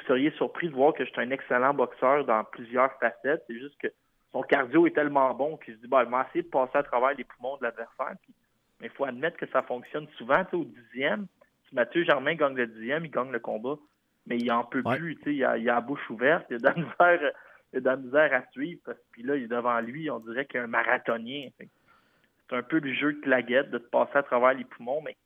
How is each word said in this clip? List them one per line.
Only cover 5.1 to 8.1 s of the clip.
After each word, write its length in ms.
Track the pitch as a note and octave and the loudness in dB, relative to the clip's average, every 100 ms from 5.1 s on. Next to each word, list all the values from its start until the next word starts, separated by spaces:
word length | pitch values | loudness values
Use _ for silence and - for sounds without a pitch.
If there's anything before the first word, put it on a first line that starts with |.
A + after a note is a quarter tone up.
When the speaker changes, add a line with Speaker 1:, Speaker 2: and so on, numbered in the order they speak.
| C#3+ C3 | 2 2
Speaker 1:
bon 240 | A#2+ C#3+ D#3 | 2 -4 -4
qu'il 180 | - A2 | -12 -18
se 40 | |
dit, 60 | A#2+ | 0
bah, 160 | C3+ | 2
il 60 | A#2 | 4
m'a 160 | B2 C3 | 2 0
essayé 140 | E3 | -2
de 60 | E3+ | -2
passer 280 | D3 B2+ C#3+ | -2 0 0
à 60 | |
travers 300 | C#3+ B2 B2+ C#3+ | 0 2 2 0
les 60 | |
poumons 340 | A#2+ - B2+ C#3 | -8 -10 -10 -6
de 60 | |
l'adversaire. 500 | A#2+ A2 A2+ - C#3+ | -6 -6 -12 -8 -8